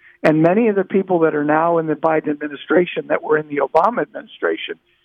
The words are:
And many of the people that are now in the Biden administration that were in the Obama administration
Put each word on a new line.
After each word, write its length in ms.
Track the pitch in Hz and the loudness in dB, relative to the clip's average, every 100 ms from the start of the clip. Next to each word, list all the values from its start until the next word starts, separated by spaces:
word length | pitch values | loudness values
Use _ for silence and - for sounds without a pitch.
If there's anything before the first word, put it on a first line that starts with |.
| _ - | _ 0
And 200 | 170 156 | 2 4
many 260 | 165 202 233 | 4 4 2
of 80 | 196 | 0
the 80 | |
people 360 | 185 196 190 175 | 0 -2 0 2
that 140 | 160 | 2
are 100 | 151 | 0
now 340 | 147 156 170 170 | 0 0 2 0
in 80 | 160 | -2
the 80 | |
Biden 340 | 147 165 156 151 | -2 0 0 -2
administration 760 | 147 151 139 - 165 180 165 143 | -8 -10 -12 0 0 0 -4 -4
that 140 | - | -4
were 160 | - 151 | -2 -2
in 100 | 151 | -2
the 100 | 143 | -6
Obama 440 | 139 156 202 233 | 0 0 0 -2
administration 760 | 151 139 - - 170 160 - - _ _ | -8 -10 -18 -6 -4 -4 -8 -14 _ _